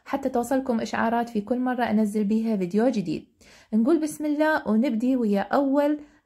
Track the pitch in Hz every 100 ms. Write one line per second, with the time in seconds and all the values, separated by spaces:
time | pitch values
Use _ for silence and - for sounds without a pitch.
0 | - 277 262 247 240 269 262 226 226 226
1 | 226 233 233 214 202 247 254 247 233 214
2 | 208 214 202 220 226 208 180 208 247 247
3 | 165 151 - _ - - _ 220 233 330
4 | 311 - 302 294 311 311 - 220 269 220
5 | 247 262 220 196 196 - 277 285 294 294
6 | - _